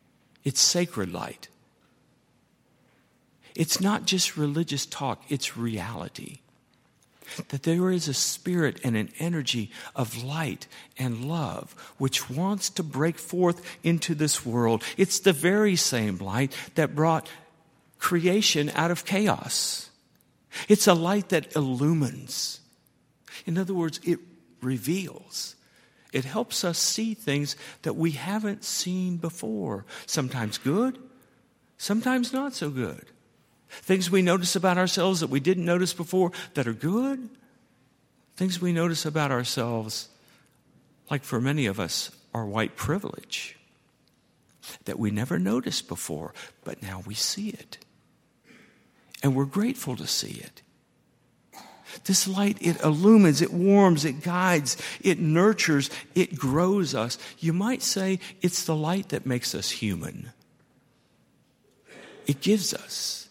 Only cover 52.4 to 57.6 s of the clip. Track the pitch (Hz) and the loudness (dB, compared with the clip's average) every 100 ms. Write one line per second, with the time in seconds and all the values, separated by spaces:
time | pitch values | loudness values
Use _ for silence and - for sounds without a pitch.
52.4 | 202 196 170 165 156 151 196 226 180 139 | 0 2 0 2 2 6 10 10 10 8
53.4 | 165 170 190 202 196 160 151 135 175 175 | 2 2 6 8 8 6 2 -2 -2 0
54.4 | 185 175 135 - - - 190 170 160 156 | 4 4 2 -4 -8 -2 2 2 4 6
55.4 | 202 220 - 147 135 - - - 180 143 | 6 4 4 2 2 -6 -2 0 0 0
56.4 | 135 143 180 202 156 131 117 - - - | 0 2 2 2 0 -2 -2 -4 -12 -6
57.4 | 165 170 | -2 0